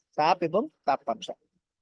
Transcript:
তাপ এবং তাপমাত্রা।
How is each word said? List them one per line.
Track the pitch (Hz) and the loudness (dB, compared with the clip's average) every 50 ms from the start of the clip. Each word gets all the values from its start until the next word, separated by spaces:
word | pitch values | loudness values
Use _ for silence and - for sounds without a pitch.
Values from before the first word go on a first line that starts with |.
| _ _ _ | _ _ _
তাপ | - 151 165 190 185 | 0 2 2 2 2
এবং | 175 156 165 208 285 311 - _ _ | -2 -2 0 -2 -2 -2 -10 _ _
তাপমাত্রা। | 143 135 - - - 110 - - - - - _ _ _ _ _ _ _ _ | -2 -2 -2 -2 -6 -6 -6 -8 -14 -14 -16 _ _ _ _ _ _ _ _